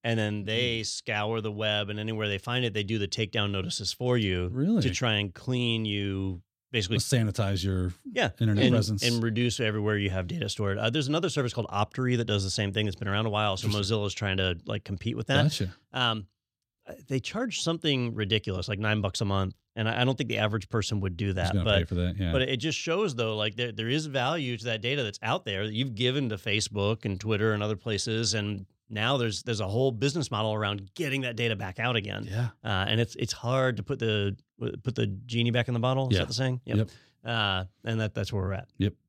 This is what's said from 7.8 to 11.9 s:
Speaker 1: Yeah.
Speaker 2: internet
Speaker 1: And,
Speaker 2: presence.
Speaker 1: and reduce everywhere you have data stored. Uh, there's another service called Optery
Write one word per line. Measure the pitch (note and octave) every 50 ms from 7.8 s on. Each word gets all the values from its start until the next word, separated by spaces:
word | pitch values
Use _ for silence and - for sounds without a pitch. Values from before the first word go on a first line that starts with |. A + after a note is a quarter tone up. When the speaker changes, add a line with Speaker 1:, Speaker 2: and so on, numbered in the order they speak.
| F2+ F2+ F2 - _ C4+
Speaker 1:
Yeah. | A3+ B2+ C#3+ B2 - -
Speaker 2:
internet | A#2+ A2 G#2+ G2+ C3
Speaker 1:
And, | B2+
Speaker 2:
presence. | A#2+ A2 G2+ G2 G#2+ G2
Speaker 1:
and | A2+ A#2+ A#2+ A#2
reduce | A2+ A#2 G#2+ A#2 A#2+ A#2+ G#2+ -
everywhere | A#2+ G#2+ G#2+ G#2+ G#2 G#2+ G#2+ G2+
you | G2+ G2
have | F2+ F#2+ F2+
data | F2+ E3+ E3+ C3 -
stored. | - - G#2+ G2 G2 G#2
Uh, | G#2 A#2
there's | A#2+ D#3 C#3 C3
another | D3 E3+ E3+ F3
service | - D3 C3 A#2+
called | - - G#2+ -
Optery | - G2+ G#2+ -